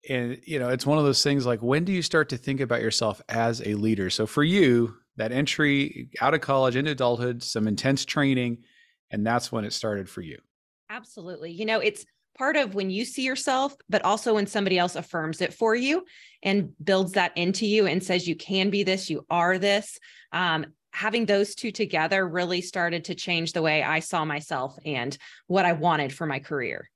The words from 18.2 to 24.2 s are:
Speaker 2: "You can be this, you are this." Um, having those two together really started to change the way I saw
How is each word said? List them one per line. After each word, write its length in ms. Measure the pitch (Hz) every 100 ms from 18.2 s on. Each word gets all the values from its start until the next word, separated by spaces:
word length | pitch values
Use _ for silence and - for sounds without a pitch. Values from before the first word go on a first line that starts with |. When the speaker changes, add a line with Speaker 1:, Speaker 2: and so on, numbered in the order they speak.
| 175
Speaker 2:
"You 80 | 160
can 340 | - 190 190
be 140 | 196
this, 260 | 190 190 190
you 160 | 156 -
are 300 | 175 170 185
this." 400 | 202 202 208 - - - -
Um, 340 | 165 175 160 - _ _
having 340 | - 202 226 214
those 300 | 202 202 -
two 160 | 233
together 540 | 202 214 165 160 196 185
really 340 | 170 175 180
started 460 | 175 190 170 170 160
to 100 | 175
change 360 | - 170 165
the 100 | 175
way 200 | 160 156
I 160 | 135 156
saw 260 | - 175